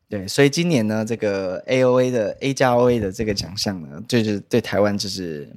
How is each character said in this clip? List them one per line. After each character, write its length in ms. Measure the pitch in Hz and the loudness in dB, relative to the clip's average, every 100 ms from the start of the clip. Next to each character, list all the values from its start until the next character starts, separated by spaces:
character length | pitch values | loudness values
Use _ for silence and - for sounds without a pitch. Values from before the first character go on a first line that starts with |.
| _ | _
对， 180 | 104 92 | -8 -4
所 180 | - 139 | 4 4
以 60 | |
今 180 | 151 175 | 4 0
年 160 | 147 107 | 2 2
呢， 160 | 110 110 | 0 -2
这 120 | 113 | -2
个 460 | 107 98 92 90 - | -2 -2 -4 -6 -2
A 180 | 131 127 | 2 4
O 160 | 127 | 4
A 100 | 127 | 2
的 260 | 123 101 - | 0 -2 -2
，A 120 | 135 | -4
加 220 | 131 131 120 | 2 2 4
O 160 | 123 | 4
A 80 | 120 | 2
的 140 | 101 | 0
这 120 | 95 107 | -4 -4
个 80 | |
奖 240 | 98 85 101 | -2 -4 -6
项 240 | 107 92 | -6 -6
呢， 220 | 73 73 110 | -8 -14 -2
就 160 | 120 107 | 0 0
是 160 | 101 | -2
对 200 | - 120 | 0 -2
台 200 | - 98 | 0 2
湾 180 | 104 101 | 2 0
就 100 | 101 | -4
是 400 | 95 87 73 73 | -6 -8 -8 -10